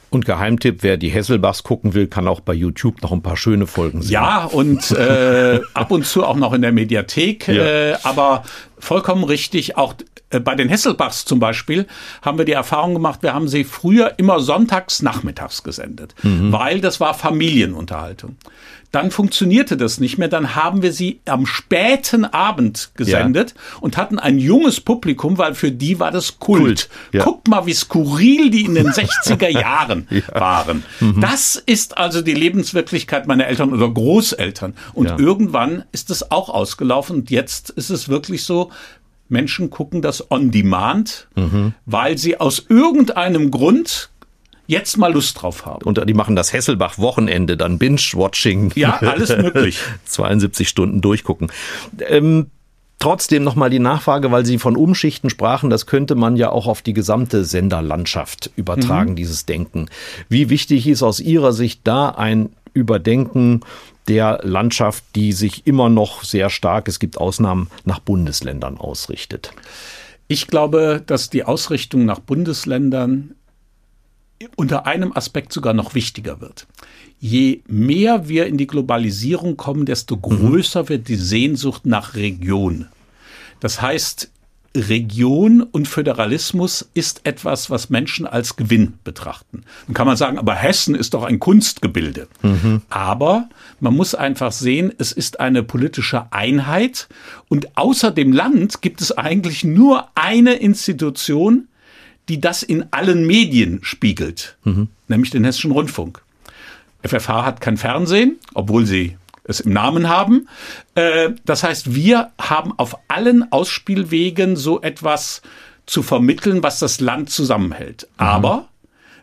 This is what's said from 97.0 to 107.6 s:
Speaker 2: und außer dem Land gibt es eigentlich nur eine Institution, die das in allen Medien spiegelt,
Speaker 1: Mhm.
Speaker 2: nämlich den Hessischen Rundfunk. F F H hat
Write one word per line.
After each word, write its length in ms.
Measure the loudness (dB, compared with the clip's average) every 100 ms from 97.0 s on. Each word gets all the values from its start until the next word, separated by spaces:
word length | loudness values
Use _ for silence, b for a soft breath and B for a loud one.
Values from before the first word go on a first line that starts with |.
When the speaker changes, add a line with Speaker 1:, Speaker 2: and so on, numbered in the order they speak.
| -16 B B B B
Speaker 2:
und 300 | -2 -2 -2
außer 320 | 0 2 2
dem 220 | 2 4
Land 480 | 4 4 2 2 -2
gibt 180 | -6 -4
es 160 | -6 -4
eigentlich 480 | -2 -2 -2 -2
nur 440 | 0 6 6 6 0
eine 420 | -2 0 4 6 4
Institution, 1120 | 2 2 0 -2 -4 -4 -2 2 4 2 0 b b b b b -8
die 120 | -2
das 220 | -2 -2
in 220 | -2 -2 -2
allen 360 | -2 2 2 4
Medien 520 | 4 4 2 2 -2
spiegelt, 720 | -8 -2 -2 -2 -6 -8 -16 -8
Speaker 1:
Mhm. 240 | -2 0 -2 _ -2
Speaker 2:
nämlich 220 | 0 0
den 140 | 2
Hessischen 260 | 0 0 0
Rundfunk. 500 | 0 -2 -4 -10 -12 _ _ B B B B B B
F 100 | -4
F 140 | -4 -2
H 160 | -2 -2
hat 140 | -4